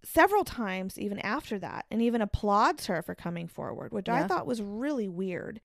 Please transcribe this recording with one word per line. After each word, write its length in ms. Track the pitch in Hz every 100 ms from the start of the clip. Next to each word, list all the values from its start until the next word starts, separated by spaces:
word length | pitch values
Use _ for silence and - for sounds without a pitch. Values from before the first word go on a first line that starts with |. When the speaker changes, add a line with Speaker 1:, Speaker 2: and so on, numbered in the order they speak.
| -
Speaker 1:
several 400 | 320 359 403 -
times 520 | - 202 190 190 -
even 220 | 208 202
after 400 | 196 269 - 202
that 260 | 147 - -
and 100 | 214
even 200 | 233 233
applauds 640 | 202 - 208 202 277 302 -
her 160 | 170
for 120 | 180
coming 360 | 180 170 170 170
forward, 420 | - - - -
which 160 | 214 208
I 120 | 247
Speaker 2:
Yeah. 60 | 370
Speaker 1:
thought 200 | 359 -
was 140 | 226
really 480 | 202 214 285 269 196
weird. 500 | 175 190 175 - 220